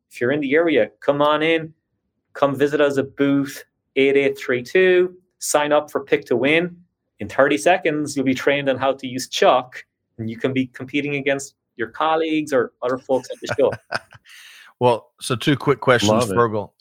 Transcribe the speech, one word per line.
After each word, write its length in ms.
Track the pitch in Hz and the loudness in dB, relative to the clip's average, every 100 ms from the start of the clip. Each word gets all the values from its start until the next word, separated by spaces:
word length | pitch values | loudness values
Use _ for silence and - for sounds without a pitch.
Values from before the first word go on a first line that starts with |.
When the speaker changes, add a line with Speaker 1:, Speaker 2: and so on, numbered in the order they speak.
| _ | _
Speaker 1:
if 100 | - | -6
you're 100 | 123 | -2
in 80 | 151 | -2
the 120 | 135 | 0
area, 360 | 151 170 135 104 - | 0 2 2 0 -2
come 200 | - 143 | -2 2
on 200 | 147 151 | 2 2
in, 300 | 156 165 160 - _ _ _ _ _ | 0 -2 -4 -16 _ _ _ _ _
come 220 | - 143 127 | -2 -2 0
visit 240 | 143 147 | 0 2
us 160 | 143 135 | 0 0
at 180 | 135 - | -2 0
booth 480 | 143 139 139 - - _ _ - | 0 0 -2 -8 -18 _ _ 0
eight 200 | 135 139 | 2 4
eight 220 | 139 - | 2 -2
three 240 | - 123 | -4 -4
two, 520 | 123 185 185 180 180 - _ _ | 0 2 4 4 2 -4 _ _
sign 320 | - 151 147 | -2 0 2
up 180 | 147 - | 0 0
for 120 | 139 | -6
Pick 220 | 139 147 - | -2 -2 0
to 120 | 123 | -2
Win. 400 | 135 160 175 - _ _ _ - | 2 0 0 -6 _ _ _ -14
In 80 | 101 | -4
thirty 300 | - 143 147 | 2 2 2
seconds, 580 | 170 185 165 151 143 139 | 2 2 0 -2 -4 -2
you'll 100 | 135 | -2
be 80 | 127 | 0
trained 340 | - 139 135 | 0 0 0
on 80 | 127 | -2
how 160 | 135 | -2
to 140 | 131 131 | -2 -6
use 200 | 127 - | -10 -8
Chuck, 560 | - 190 131 131 - - _ _ - | 0 2 2 0 -12 -20 _ _ -12
and 120 | 113 | -10
you 80 | 113 | -6
can 160 | 131 | -4
be 140 | 127 127 | -2 -4
competing 480 | - 131 143 143 143 | -8 -8 -6 -4 -4
against 400 | 135 139 - _ _ - | -4 -4 -6 _ _ -10
your 140 | 113 | -8
colleagues 640 | - 156 160 160 156 151 | -4 -2 0 0 -2 0
or 180 | 135 110 - | 0 -2 -4
other 160 | 123 131 | -6 -4
folks 300 | - 127 - | -2 -4 -4
at 60 | - | -10
the 120 | 120 - | -6 0
show. 120 | 120 - _ | 0 -2 _
Speaker 2:
<laughs> 80 | - - - - - - - - - | -10 -10 -20 -20 -20 -20 -20 -20 0
Well, 320 | 123 113 - _ | 0 0 -4 _
so 160 | - 120 | -6 -4
two 220 | - 139 | 0 0
quick 220 | - 131 | 0 0
questions, 320 | - 120 104 | 2 2 4
Speaker 3:
Love 180 | 107 120 | 2 2
it. 60 | 95 | 2
Speaker 2:
Fergal. 340 | 117 107 98 _ | 0 -2 -8 _